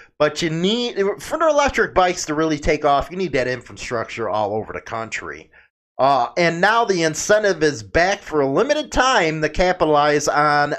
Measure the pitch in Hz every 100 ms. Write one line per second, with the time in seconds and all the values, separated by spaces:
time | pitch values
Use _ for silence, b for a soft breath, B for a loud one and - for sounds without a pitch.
0 | B - 147 151 170 160 185 233 240 196
1 | 196 - - 311 330 294 269 - 202 -
2 | 180 170 - 151 160 147 - 151 147 143
3 | - 180 185 131 123 127 - 101 - 120
4 | 110 - 107 104 104 110 90 87 - 113
5 | 113 - 87 73 78 b b _ _ -
6 | 135 135 120 - 170 170 190 233 226 185
7 | 160 156 - 214 208 165 151 127 101 156
8 | 180 202 - 151 135 143 262 294 262 285
9 | 262 240 165 156 151 151 180 180 160 147
10 | 147 147 147 147 151 147 147